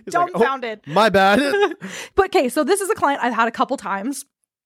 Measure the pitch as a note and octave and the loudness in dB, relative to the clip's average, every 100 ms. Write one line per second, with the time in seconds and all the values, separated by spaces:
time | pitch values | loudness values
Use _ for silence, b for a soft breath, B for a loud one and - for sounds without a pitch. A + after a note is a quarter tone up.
0 | - E4+ F4 F#3 C4 C4+ A#3+ G#3+ - F3 | -6 -2 0 0 0 0 -6 -10 -4 2
1 | A3 G3 F#3+ G#3 C#4+ A#3 G#3+ F4 F#3+ B | 4 4 4 4 2 2 2 0 -6 B
2 | B - F#4+ F#4 B3+ D#4 C#4+ G4 F#4+ - | B -2 2 2 2 0 0 0 0 -2
3 | D#4 C#4 A#3+ A3+ A#3 A#3+ B3 C#4 F#3+ G3 | -2 0 -2 0 -2 -2 -2 -4 -6 -6
4 | G#3+ C#4 - _ _ _ | -6 -8 -12 _ _ _